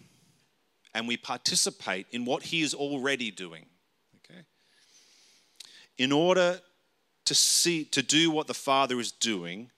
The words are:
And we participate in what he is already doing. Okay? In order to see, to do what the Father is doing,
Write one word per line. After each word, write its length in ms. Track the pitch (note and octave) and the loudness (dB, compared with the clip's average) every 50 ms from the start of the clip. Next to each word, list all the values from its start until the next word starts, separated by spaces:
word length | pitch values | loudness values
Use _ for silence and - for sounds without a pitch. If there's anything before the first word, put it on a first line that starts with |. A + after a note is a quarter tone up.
| - _ _ _ _ _ _ _ _ _ _ _ _ _ _ _ _ _ | -20 _ _ _ _ _ _ _ _ _ _ _ _ _ _ _ _ _
And 140 | - A2 A#2 | -8 -6 -4
we 100 | A#2+ A#2+ | -4 -6
participate 920 | - - - B2+ A#2+ - - - - - F#2+ F2 - - G#2+ F#2 F#2+ - - | -6 -6 -8 -8 -4 -4 -2 0 0 -2 -2 -4 -6 -6 -6 -6 -6 -6 -8
in 140 | A#2+ A#2+ B2 | -8 -6 -4
what 200 | A#2+ C#3+ - - | -4 -4 -4 -4
he 180 | - E3+ E3 | -4 -2 -2
is 120 | D#3 C3+ - | -2 -2 -4
already 560 | C3 C#3+ C#3+ C#3+ C3+ B2 C#3 C3+ B2 A#2+ G#2+ | -4 -6 -4 -4 -4 -2 -2 -2 -2 -4 -8
doing. 380 | F#2+ - F#2 E2+ E2 D#2 D#2+ _ _ _ _ _ _ _ _ _ _ | -10 -12 -14 -14 -16 -18 -20 _ _ _ _ _ _ _ _ _ _
Okay? 280 | _ _ - E3 F3+ E3 _ _ _ _ _ _ _ _ _ _ _ _ _ _ _ _ _ _ _ _ _ _ - - - - - - _ _ - | _ _ -20 -20 -20 -20 _ _ _ _ _ _ _ _ _ _ _ _ _ _ _ _ _ _ _ _ _ _ -20 -20 -20 -20 -20 -20 _ _ -2
In 120 | B2+ C3+ | 0 2
order 520 | C#3+ D3 E3+ F3+ F#3 F#3 F3+ F3+ F3+ F3+ - _ _ _ _ _ _ _ _ _ _ _ _ | 4 4 4 4 4 4 4 2 0 -2 -8 _ _ _ _ _ _ _ _ _ _ _ _
to 80 | - D3+ | 0 2
see, 500 | - - - - - - F3 E3+ D#3+ D3 | 2 4 4 4 4 2 2 2 0 -2
to 160 | - - C#3 | -2 0 0
do 280 | B2 - C#3+ D#3 E3+ E3 | 2 4 4 4 4 4
what 160 | D#3 D#3 D3+ | 2 0 -2
the 80 | - B2 | -4 -8
Father 440 | - - C#3 C3+ C#3 C3+ B2 B2+ B2 | -4 0 2 4 4 4 2 0 -2
is 140 | A2+ G2 | -4 -6
doing, 580 | - - - A#2 G#2+ F2+ E2+ E2+ F2 G#2 B2 B2 _ | -4 -2 -2 -2 -2 -2 -4 -8 -10 -12 -14 -16 _